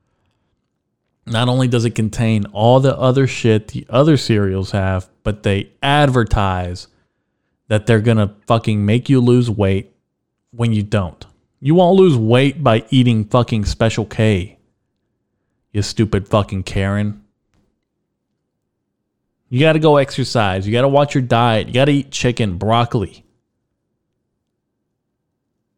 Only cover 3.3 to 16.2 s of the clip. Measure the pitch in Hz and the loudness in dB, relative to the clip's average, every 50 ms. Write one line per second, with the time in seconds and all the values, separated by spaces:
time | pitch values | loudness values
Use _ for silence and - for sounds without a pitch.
3.3 | - - - 113 107 104 - - - - - - 113 127 147 165 151 127 - - | -2 -2 0 0 0 0 -2 -6 -12 -14 -10 -2 0 2 2 4 2 2 0 0
4.3 | 113 104 101 98 95 95 95 - - 101 95 95 95 92 - - _ _ _ 110 | 0 0 0 -2 -2 -4 -6 -4 -4 -4 -2 -2 -4 -4 -6 -10 _ _ _ -8
5.3 | 104 - - 107 98 98 - - _ _ - 139 143 147 147 135 127 123 113 101 | -8 -4 -4 -4 -4 -4 -6 -8 _ _ -2 0 2 2 2 2 2 0 0 0
6.3 | - 107 101 95 92 90 90 90 90 - - - _ _ _ _ _ _ _ _ | 0 0 0 -2 -2 -4 -6 -8 -10 -12 -14 -20 _ _ _ _ _ _ _ _
7.3 | _ _ _ _ _ _ _ - 110 107 - - 113 107 104 120 113 107 101 101 | _ _ _ _ _ _ _ -4 -4 -2 2 2 2 2 2 2 2 2 0 -2
8.3 | - _ _ - 117 113 - 113 107 104 101 101 110 123 - - 139 127 120 123 | -4 _ _ -2 -2 0 0 -2 -2 0 0 0 0 0 0 0 2 2 4 4
9.3 | 123 123 120 117 104 107 101 95 98 95 - - _ _ _ _ _ _ _ _ | 2 2 2 0 -2 0 0 0 0 -2 -4 -8 _ _ _ _ _ _ _ _
10.3 | _ _ _ _ - 117 117 117 110 104 101 104 110 104 92 80 - _ - - | _ _ _ _ -8 -4 -2 -2 0 -2 -2 -2 -2 -2 -2 -4 -8 _ -20 -20
11.3 | _ _ _ _ _ _ 135 143 160 180 180 175 190 190 190 180 139 117 110 110 | _ _ _ _ _ _ -2 2 2 4 4 4 4 4 4 4 4 2 2 2
12.3 | 120 127 139 143 131 170 139 123 110 113 - - 139 127 123 123 117 110 104 - | 2 4 2 0 -2 0 0 2 2 2 0 0 2 2 4 4 2 0 -2 0
13.3 | - 123 117 - 120 107 101 - - - 117 113 - 117 104 - - - 110 110 | 0 0 0 0 -2 -2 -2 -4 -2 -2 -2 -2 0 -2 -6 -6 -2 0 0 2
14.3 | 104 90 92 - - _ _ _ _ _ _ _ _ _ _ _ _ _ _ _ | 2 0 -2 -6 -12 _ _ _ _ _ _ _ _ _ _ _ _ _ _ _
15.3 | _ _ _ _ _ _ _ _ - 104 101 - - - 110 104 - 98 | _ _ _ _ _ _ _ _ -6 -6 -6 -4 -2 -2 -2 0 -2 -4